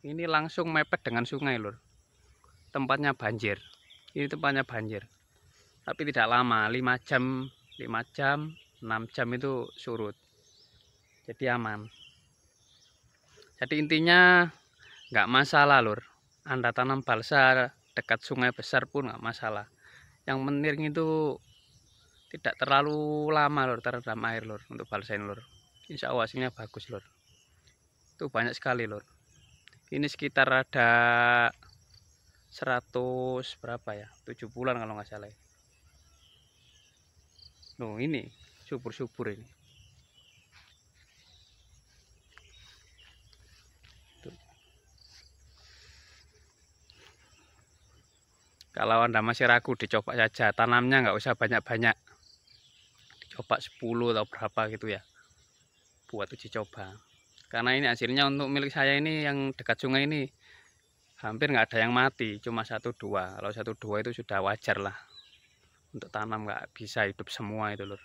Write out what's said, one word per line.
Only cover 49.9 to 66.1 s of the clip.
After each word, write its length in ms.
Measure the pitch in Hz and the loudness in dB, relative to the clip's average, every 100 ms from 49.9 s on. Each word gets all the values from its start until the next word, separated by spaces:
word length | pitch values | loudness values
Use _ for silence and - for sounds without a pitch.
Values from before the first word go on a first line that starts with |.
| 110 - | -2 0
saja. 400 | 123 110 - 110 | 0 0 4 0
Tanamnya 480 | - 117 120 127 135 120 | 4 4 4 6 4 4
nggak 80 | 101 | 2
usah 160 | 135 | 0
banyak-banyak. 640 | 117 110 113 - 113 117 110 _ _ _ - _ - _ _ _ _ - - - | 0 2 0 0 0 2 0 _ _ _ -20 _ -20 _ _ _ _ -20 -20 -18
Dicoba 320 | - - 113 | -16 -2 -2
sepuluh 560 | - - 117 117 120 | -2 -8 -4 0 0
atau 80 | 110 | 0
berapa 480 | 107 - 107 - 110 | -2 -6 -6 -2 -4
gitu, 160 | 110 110 | -4 -6
ya. 160 | 98 - _ _ _ _ _ _ _ _ _ - | -8 -10 _ _ _ _ _ _ _ _ _ -14
Buat 240 | 107 98 | -8 -8
uji 160 | 117 - | -10 -10
coba. 480 | 113 104 - 95 101 _ _ _ - _ | -8 -8 -12 -14 -16 _ _ _ -20 _
Karena 240 | 117 120 131 | -2 0 2
ini 80 | 139 | 2
hasilnya 400 | 120 117 135 139 | 0 0 2 2
untuk 240 | 139 139 | 0 -2
milik 240 | 139 139 | -2 -2
saya 240 | 143 135 139 | 0 2 2
ini 240 | 156 156 | 0 -2
yang 320 | 147 139 135 | -2 -2 -4
dekat 240 | - - - | -4 -4 -2
sungai 320 | 131 135 143 | 0 0 0
ini 160 | 156 131 _ _ - _ _ _ _ _ - | -2 -6 _ _ -20 _ _ _ _ _ -12
hampir 320 | 110 110 147 | -8 -2 0
nggak 160 | 127 110 | 2 2
ada 160 | 117 113 | 2 2
yang 80 | |
mati, 480 | 123 135 - 113 104 | 4 2 0 -8 -6
cuma 240 | - 117 107 | -6 -6 -6
satu 240 | 110 120 | -6 -8
dua. 480 | 120 - 95 92 95 | -8 -4 -2 -4 -8
Kalau 120 | 104 | -10
satu 180 | 110 107 107 | -8 -8 -8
dua 240 | 107 104 | -6 -4
itu 80 | 110 | -4
sudah 320 | 120 113 98 | -8 -4 -2
wajar 400 | 95 107 - 101 | 0 -2 -2 -2
lah. 160 | 98 - - - - - _ _ _ _ _ | -2 -8 -20 -20 -20 -20 _ _ _ _ _
Untuk 160 | 113 98 | -16 -10